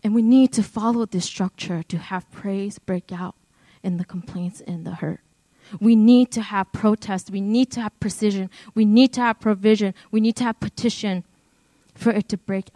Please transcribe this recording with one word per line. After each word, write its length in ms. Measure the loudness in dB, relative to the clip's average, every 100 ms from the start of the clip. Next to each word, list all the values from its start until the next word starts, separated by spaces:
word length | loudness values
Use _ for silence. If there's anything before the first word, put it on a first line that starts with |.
And 100 | -2
we 80 | 2
need 300 | 6 6 6
to 80 | 2
follow 440 | -2 -2 -2 0 -2
this 200 | -4 -6
structure 560 | -4 -6 -6 -8 -8
to 140 | -6 -8
have 320 | -6 -10 -10
praise 480 | -12 -6 -6 -6 -10
break 340 | -6 -6 -6
out 240 | -10 -12 -14 _ _ _ _
in 140 | -6 -6
the 80 | -6
complaints 560 | -10 -10 -8 -8 -10
and 240 | -12 -10 -10
the 100 | -8
hurt. 260 | -8 -10 _ _ _ _ _ -2
We 160 | 2 6
need 360 | 8 6 4
to 80 | -2
have 300 | -6 -6 -6
protest. 600 | -2 0 0 -4 -8 -6
We 100 | -6
need 300 | -2 0 0
to 100 | -2
have 180 | -8 -6
precision. 520 | -8 -2 -2 -2 -6 -12 -6 2
We 100 | 4
need 280 | 6 6
to 80 | 2
have 180 | -2 -2
provision. 560 | -2 0 2 2 0 -6 _
We 80 | 0
need 160 | 0 0
to 80 |
have 160 | -4 -4
petition 640 | -8 -4 -4 -2 -4 -4 -8 _ _ _ _ _ _ -4
for 160 | -2
it 160 | 0 -2
to 80 | -6
break 320 | -6 -6 -8